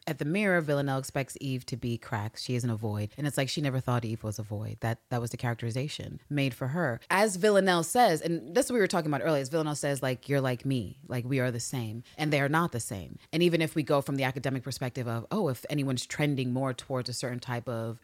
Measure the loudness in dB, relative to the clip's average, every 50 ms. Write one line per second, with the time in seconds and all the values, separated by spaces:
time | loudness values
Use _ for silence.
0 | -6 -6 -4 -2 -2 0 0 2 2 4 4 2 2 2 2 2 2 2 0 -2
1 | -2 -4 -4 -4 -4 -4 -6 -8 -4 -4 -4 -4 -4 -6 -8 -4 -2 -2 -2 -4
2 | -4 -4 -4 -2 -2 -4 -6 -8 -6 -2 -2 0 0 0 -2 -2 -2 -2 -2 -2
3 | -4 -4 -4 -4 -4 -2 0 0 -2 -2 -2 -2 -2 0 0 -2 0 0 0 0
4 | 0 -2 -6 -4 -4 -6 -6 -6 -8 -6 -6 -6 -6 -8 -8 -4 -2 -2 -2 -2
5 | _ -4 -4 -4 -4 -4 -6 -2 -2 -2 -2 -2 -4 -4 -2 -2 -4 -4 -6 -8
6 | -10 -10 -10 -12 _ -4 0 2 2 0 0 -2 -4 -2 0 0 0 0 -2 -4
7 | -2 2 4 4 4 4 2 4 4 6 6 6 6 6 4 4 2 2 4 6
8 | 6 6 6 4 0 0 -2 -2 -4 -2 0 0 2 2 4 4 4 4 4 2
9 | 0 2 0 0 2 2 2 2 0 0 0 0 0 0 -2 -2 0 -2 0 0
10 | 0 -2 -2 -2 -2 0 2 2 2 2 0 0 -2 -2 0 0 -2 -4 -8 -12
11 | -10 -6 -4 -4 -2 0 2 2 2 2 0 -2 -4 -4 -4 -4 -4 -4 -6 -8
12 | -10 -12 -6 -2 0 2 4 4 4 4 4 4 2 2 0 -4 -4 -4 -6 -8
13 | -8 -10 -14 -16 -12 -4 2 4 4 4 4 4 2 2 0 -2 2 2 2 2
14 | 2 0 -2 0 0 0 -2 -2 -2 -2 -2 -2 -4 -6 -6 -4 -4 -4 -4 -4
15 | -4 -2 -2 -4 -4 -2 -2 0 0 0 0 -2 -4 -4 -2 0 0 0 0 -2
16 | -4 -6 -2 0 2 2 2 2 0 0 0 0 0 -2 -2 -4 -6 -4 -4 -2
17 | -2 -4 -6 -4 -4 -4 -4 -6 -4 -4 -4 -4 -2 -4 -4 -4 -4 -4 -6 -8